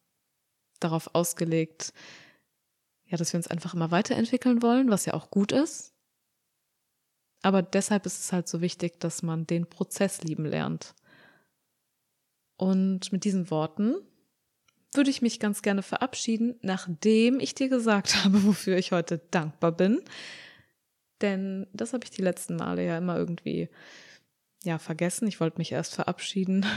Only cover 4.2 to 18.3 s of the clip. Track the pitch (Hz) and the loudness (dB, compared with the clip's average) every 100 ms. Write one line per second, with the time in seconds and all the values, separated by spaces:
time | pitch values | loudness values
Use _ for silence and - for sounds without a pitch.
4.2 | 226 247 254 233 233 254 262 196 - 160 | 0 2 2 4 4 4 4 2 0 -4
5.2 | - 196 202 262 330 - - _ _ _ | -2 0 2 2 2 -4 -16 _ _ _
6.2 | _ _ _ _ _ _ _ _ _ _ | _ _ _ _ _ _ _ _ _ _
7.2 | _ _ 196 190 185 196 - 202 180 - | _ _ 4 4 4 0 2 0 0 -8
8.2 | - 180 - 165 170 - 170 - 170 - | -4 -4 -2 -2 -2 -2 -6 -4 -6 -4
9.2 | 165 160 160 170 170 - 185 - 196 - | -4 -2 -2 -2 -2 -6 -4 -2 -2 -2
10.2 | 160 156 151 - - 160 - - _ - | -6 -4 -2 -2 -4 -6 -10 -20 _ -20
11.2 | - _ _ _ _ _ _ _ _ _ | -20 _ _ _ _ _ _ _ _ _
12.2 | _ _ _ - 185 190 190 185 - 185 | _ _ _ -2 2 4 2 0 -2 -4
13.2 | 208 190 170 156 156 - 214 381 - _ | 0 -2 0 -2 -2 0 0 -2 -6 _
14.2 | _ _ _ _ _ _ _ 277 277 - | _ _ _ _ _ _ _ 2 2 2
15.2 | 233 - 214 202 208 196 - - 269 - | -2 0 -2 -2 0 -2 -2 -4 -4 -4
16.2 | - 226 233 240 190 185 180 160 214 220 | -2 0 -2 -4 -4 -4 -6 0 4 6
17.2 | 233 269 - - 262 254 226 202 - 202 | 6 2 -2 -2 0 2 2 2 2 4
18.2 | 190 | 6